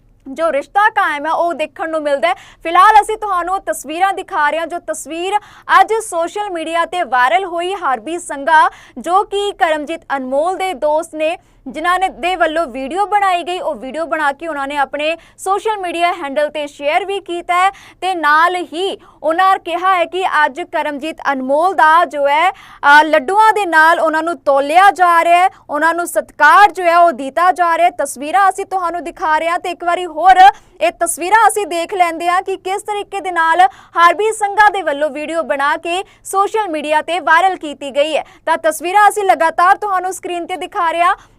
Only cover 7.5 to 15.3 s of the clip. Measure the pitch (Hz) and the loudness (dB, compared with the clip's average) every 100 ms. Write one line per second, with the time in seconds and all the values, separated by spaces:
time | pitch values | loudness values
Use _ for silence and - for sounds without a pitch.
7.5 | 339 359 392 320 254 254 339 - 285 277 | -6 -6 -4 -4 -4 -6 -10 -10 -6 2
8.5 | 311 349 - - 254 320 370 427 403 403 | 4 4 0 -20 -10 -2 0 0 -4 -4
9.5 | - 339 311 285 330 - 277 254 277 339 | -2 -2 -2 -6 -10 -6 -8 -4 -2 -2
10.5 | 381 381 269 302 311 320 311 311 349 _ | -2 -6 -4 -2 -2 -4 -4 -4 -6 _
11.5 | _ 269 302 349 311 381 220 339 370 320 | _ -14 -6 -2 -2 -2 -4 -4 -2 -2
12.5 | 311 302 262 269 349 403 415 392 349 330 | -2 -6 -6 -6 -4 -2 0 0 -2 -4
13.5 | 359 320 240 262 294 311 320 285 277 330 | -6 -6 -8 -10 -8 -6 -2 -2 -4 -8
14.5 | 285 269 294 269 285 302 330 _ | -8 -6 -4 -4 -4 -4 -6 _